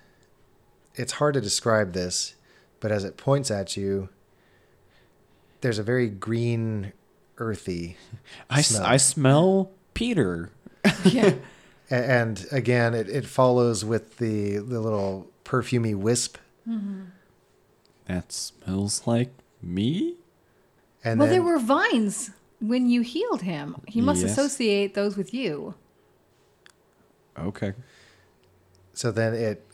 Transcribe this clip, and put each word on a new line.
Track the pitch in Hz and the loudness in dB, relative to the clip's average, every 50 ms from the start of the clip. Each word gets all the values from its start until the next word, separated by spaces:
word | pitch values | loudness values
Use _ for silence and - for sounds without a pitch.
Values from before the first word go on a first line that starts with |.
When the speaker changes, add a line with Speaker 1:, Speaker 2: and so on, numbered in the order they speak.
| _ _ _ _ _ _ _ _ _ _ _ _ _ _ _ _ _ _ _ | _ _ _ _ _ _ _ _ _ _ _ _ _ _ _ _ _ _ _
Speaker 1:
it's | - 123 120 - | -8 -8 -8 -2
hard | - 147 147 143 | 0 0 2 2
to | 139 | 0
describe | 107 104 - - - 120 113 107 107 95 87 | -2 -2 -2 -2 2 2 4 4 2 2 -2
this, | 92 90 90 90 - - - - _ _ _ _ _ _ _ _ _ | -4 -4 -2 -4 -4 -6 -6 -10 _ _ _ _ _ _ _ _ _
but | - 107 107 | -4 -2 -2
as | 104 98 | -2 -2
it | 95 - | -6 -10
points | - - 139 139 143 135 - | -6 0 0 2 2 2 -2
at | 107 101 98 92 - | -4 -4 -4 -6 -6
you, | - 98 98 98 98 95 92 - _ _ _ _ _ _ _ _ _ _ _ _ _ _ _ _ _ _ _ _ _ _ _ _ _ _ _ _ _ | -4 -2 -2 -2 -2 -4 -6 -12 _ _ _ _ _ _ _ _ _ _ _ _ _ _ _ _ _ _ _ _ _ _ _ _ _ _ _ _ _
there's | - 127 113 101 | -4 -2 -2 -2
a | 104 | -2
very | 104 123 127 123 113 | -2 0 0 0 -2
green, | 101 98 98 110 113 117 117 117 117 113 113 113 110 104 95 101 - _ _ _ _ _ _ _ _ - | -2 -6 -6 -4 -2 -2 0 0 0 -2 -2 -2 -4 -4 -6 -8 -10 _ _ _ _ _ _ _ _ -8
earthy | 120 113 104 92 - - 90 85 85 85 85 - - - - - - - - - - - | -6 -6 -6 -6 -6 -6 -6 -6 -8 -10 -12 -16 -18 -20 -20 -20 -20 -20 -20 -20 -8 -2
Speaker 2:
I | 120 139 | 0 2
s-, | 151 - | 2 2
Speaker 1:
smell. | 117 107 95 | 2 0 2
Speaker 2:
I | 101 123 | 4 4
smell | 139 - - - 160 139 131 139 147 170 190 190 196 190 190 - _ _ _ _ | 4 4 2 2 2 4 6 6 6 6 6 4 2 0 -2 -6 _ _ _ _
Peter. | - 220 240 240 180 117 92 87 85 85 - - _ _ - - _ - | -4 -4 0 2 2 2 2 0 -4 -6 -10 -12 _ _ -20 -14 _ 0
<laughs> | 208 - - - | 0 0 4 4
Speaker 3:
Yeah. | 185 214 254 220 196 139 135 - - - - - - _ _ _ - | 4 4 6 6 4 4 2 -2 -14 -20 -20 -20 -20 _ _ _ -2
Speaker 1:
A-, | 131 | -2
and | 123 123 120 131 123 117 113 110 98 95 - 143 | 0 2 4 4 4 4 2 -2 -6 -8 -4 -2
again, | 135 117 120 123 123 117 117 117 | 0 2 2 4 4 4 2 2
it, | 117 110 95 | 0 -2 -2
it | 110 143 123 | -4 -6 -6
follows | - - - 131 127 123 123 120 120 117 98 101 | -2 2 4 4 6 6 6 4 4 2 0 -2
with | 107 117 110 - - - - | -2 -2 -2 -2 -6 -6 -4
the, | 120 113 107 107 101 101 101 104 | -2 0 0 0 0 -2 -2 -4
the | 101 120 123 117 | -4 -4 -6 -4
little | 110 113 107 104 98 98 95 95 90 - - _ _ | -2 -2 -2 -2 -2 -2 -4 -6 -10 -14 -20 _ _
perfumey | - - 127 117 - 127 120 113 113 107 | -2 -2 -2 0 0 0 0 0 0 -2
wisp. | 98 98 113 120 120 - - - - - _ _ _ _ 233 | 0 0 2 2 2 0 -4 -8 -14 -20 _ _ _ _ -8
Speaker 3:
Mm-hmm. | 226 220 196 202 196 190 190 180 185 185 _ _ _ _ _ _ _ _ _ _ _ _ _ _ _ _ _ | -6 -6 -6 -6 -8 -10 -12 -16 -20 -20 _ _ _ _ _ _ _ _ _ _ _ _ _ _ _ _ _
Speaker 2:
That | - 92 90 - - - | -6 -6 -6 -6 -8 -10
smells | - - - - _ - - 92 98 101 101 - - - | -12 -12 -12 -14 _ -8 -6 -2 -2 -2 -2 -4 -4 -2
like | - 117 117 123 127 - - _ _ _ _ - | 0 0 0 0 -2 -6 -12 _ _ _ _ -10
me? | 87 87 92 104 120 156 190 302 339 349 - _ _ _ _ _ _ _ _ _ _ _ _ _ _ _ _ - | -6 -2 -2 0 0 0 0 -2 -4 -6 -8 _ _ _ _ _ _ _ _ _ _ _ _ _ _ _ _ -4
Speaker 1:
And | 117 117 - | -2 2 4
Speaker 3:
Well, | 285 302 | 4 4
Speaker 1:
then | 359 370 339 | 4 4 4
Speaker 3:
there | 349 339 | 2 2
were | 302 | 0
vines | 233 214 269 311 392 494 392 233 220 202 185 - - - - - _ _ _ _ | 2 2 2 2 2 2 2 2 2 0 -2 -4 -8 -12 -14 -20 _ _ _ _
when | 226 214 240 254 254 240 | -4 -2 0 0 2 2
you | 240 240 226 | 2 2 2
healed | 240 - 311 427 494 392 247 185 | 0 -2 -4 -2 -2 -2 -4 -4
him. | 190 175 147 143 147 - - - | -4 -6 -6 -8 -10 -12 -14 -16
He | - - 226 | -6 -2 0
must | 240 269 294 - - | 2 2 2 2 0
Speaker 2:
Yes. | - - | 0 0
Speaker 3:
associate | - 277 285 277 - 247 220 202 202 202 196 202 | 0 0 0 0 0 0 2 2 2 0 0 -2
those | 202 202 208 196 | -2 -2 -2 -2
with | 202 190 - - | -4 -6 -6 -6
you. | 247 269 196 151 143 - - 190 - _ _ _ _ _ _ _ _ _ _ _ _ _ _ _ _ _ - _ _ _ _ _ _ _ _ _ _ _ _ _ - | -4 -4 -4 -4 -4 -8 -10 -14 -16 _ _ _ _ _ _ _ _ _ _ _ _ _ _ _ _ _ -20 _ _ _ _ _ _ _ _ _ _ _ _ _ -8
Speaker 2:
Okay. | 78 92 101 - - 101 98 120 127 - _ - - - _ _ _ _ _ _ _ _ _ _ _ _ _ _ _ _ _ | -8 -8 -6 -6 -6 -6 -6 -8 -14 -20 _ -20 -20 -20 _ _ _ _ _ _ _ _ _ _ _ _ _ _ _ _ _
Speaker 1:
So | - - 120 | -6 -4 -2
then | 104 107 113 113 113 | 0 0 0 0 0
it, | 113 117 110 104 - - _ | 0 -2 -2 -2 -4 -10 _